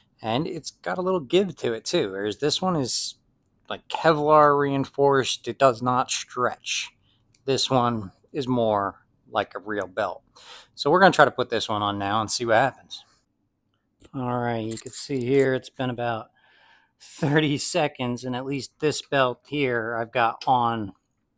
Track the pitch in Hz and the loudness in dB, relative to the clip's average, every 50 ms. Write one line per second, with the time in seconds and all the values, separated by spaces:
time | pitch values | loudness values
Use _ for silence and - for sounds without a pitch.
0 | _ _ _ _ - 110 113 135 165 - 165 160 - - - _ - 170 151 175 | _ _ _ _ -6 -4 -2 -2 -2 -4 -6 -10 -12 -14 -14 _ -8 -6 -6 -4
1 | 180 185 190 180 147 120 170 185 208 180 139 - - 123 113 110 - - - 175 | -2 -2 -2 -2 -2 0 2 2 2 2 -4 -6 -4 -4 -4 -4 -6 -2 -2 0
2 | 131 98 95 98 101 107 101 - 143 151 143 - 185 185 180 151 131 110 - - | 0 0 -2 -4 -4 -4 -4 -2 -2 -2 -2 0 -2 -2 0 0 -2 -2 -4 -4
3 | - - - _ _ _ _ _ _ _ _ _ _ - 208 185 _ - - - | -6 -8 -10 _ _ _ _ _ _ _ _ _ _ -12 -12 -12 _ -10 -6 0
4 | - 160 160 147 147 151 156 151 147 147 143 143 143 139 139 139 131 - - - | 2 2 2 4 4 4 6 8 8 6 6 4 2 0 0 -2 -4 -4 -2 2
5 | 143 139 139 135 120 - - - - 120 113 - 139 135 117 110 123 123 127 127 | 2 4 4 4 2 0 -4 -6 -6 -8 -2 4 4 4 4 2 -2 -2 0 0
6 | 131 - - - - - - 123 123 113 - - - - - - - - _ _ | 0 -2 -4 -8 -8 -8 -6 -2 -2 -2 -2 -4 -10 -8 -8 -8 -8 -10 _ _
7 | _ _ _ _ _ _ _ _ - 135 135 120 - - 135 127 120 120 117 110 | _ _ _ _ _ _ _ _ -4 -2 -2 0 0 2 2 2 2 2 0 -2
8 | 101 92 _ _ _ _ - 156 131 123 127 123 113 110 107 101 98 98 - - | -6 -10 _ _ _ _ -8 -6 -4 -2 0 0 2 2 2 2 0 -2 -4 -8
9 | _ _ _ _ _ - 120 110 101 - - 101 92 104 107 104 95 90 95 110 | _ _ _ _ _ -6 -4 -4 -4 -4 -8 -14 -10 -6 -6 -4 -6 -6 -4 -4
10 | 104 92 85 - _ _ _ - - - - - - _ _ - - 143 160 180 | -4 -4 -4 -8 _ _ _ -20 -20 -20 -20 -20 -20 _ _ -4 0 2 4 6
11 | 196 180 - - 147 123 - - 123 - 120 107 - - 110 104 104 101 101 101 | 6 6 8 6 4 4 4 -2 -4 -2 -2 -4 -2 -2 -2 -2 -2 -2 -2 -2
12 | 98 98 104 110 107 104 - - 120 117 110 117 135 127 - - - - - - | -2 0 0 0 0 -2 -4 -4 0 4 4 4 4 2 -2 -6 -20 -20 -20 -20
13 | - _ _ _ _ _ _ _ _ _ _ _ _ _ _ _ _ _ _ _ | -20 _ _ _ _ _ _ _ _ _ _ _ _ _ _ _ _ _ _ _
14 | _ - - 135 127 123 123 123 120 120 117 113 110 110 113 - - - - - | _ -12 -8 -6 -4 -2 -2 -2 0 -2 -2 -2 -4 -6 -8 -8 -10 -12 -12 -12
15 | - - 143 131 120 123 139 139 135 135 131 127 - - _ - 131 127 120 113 | -8 -6 -4 -4 0 2 4 4 4 4 2 -2 -4 -8 _ -6 -4 -4 -4 -4
16 | 120 120 117 110 117 _ _ _ _ _ _ _ _ _ _ _ _ _ _ _ | -4 -4 -4 -6 -8 _ _ _ _ _ _ _ _ _ _ _ _ _ _ _
17 | - - - - - 139 147 156 156 139 147 131 - - - 175 151 147 - - | -20 -18 -8 -4 -2 2 2 2 2 2 0 -2 -4 -2 0 0 0 0 -2 -4
18 | 127 123 120 117 123 127 123 123 135 135 143 135 117 - _ - 156 147 139 - | -4 -4 -4 -6 -6 -8 -8 -6 -6 -6 -6 -8 -8 -10 _ -2 -2 -2 -2 -2
19 | - - 147 139 131 127 120 - _ - 143 147 139 127 120 117 110 113 120 113 | -6 -2 0 2 2 2 0 -6 _ -8 -4 -2 0 0 0 -2 -2 -4 -4 -4
20 | 120 113 - 131 120 113 123 - - - 131 123 120 117 117 113 104 98 - _ | -6 -2 0 2 2 2 0 -2 0 2 2 4 4 2 0 -2 -6 -8 -10 _
21 | _ _ _ _ _ _ _ | _ _ _ _ _ _ _